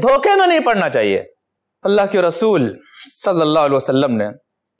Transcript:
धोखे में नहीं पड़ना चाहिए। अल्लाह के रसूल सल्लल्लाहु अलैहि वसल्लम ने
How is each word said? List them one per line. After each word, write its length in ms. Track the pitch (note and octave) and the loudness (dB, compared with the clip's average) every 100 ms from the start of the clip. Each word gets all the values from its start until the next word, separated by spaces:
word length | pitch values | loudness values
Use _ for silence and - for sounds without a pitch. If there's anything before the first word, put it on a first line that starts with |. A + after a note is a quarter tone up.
धोखे 340 | B3 C4+ G#4+ | 0 2 2
में 120 | G4 F4+ | 2 2
नहीं 140 | D#4+ | 2
पड़ना 280 | A#3+ G#3 D#3+ | 0 0 0
चाहिए। 300 | C3 G#2 F#2+ - _ _ _ _ _ | 0 0 -2 -6 _ _ _ _ _
अल्लाह 220 | F#3+ G3+ G3+ | -2 0 0
के 140 | G3+ | 0
रसूल 480 | E3+ E3 A3 F3+ A#2 - _ - - | 0 0 0 0 -2 -6 _ -16 -10
सल्लल्लाहु 560 | - G3+ F3 D#3 D#3 | -4 -2 0 0 2
अलैहि 120 | C#3+ C#3 | 2 0
वसल्लम 360 | - C3+ C#3 | 0 0 0
ने 120 | A2 G#2 - _ _ _ | -2 -4 -8 _ _ _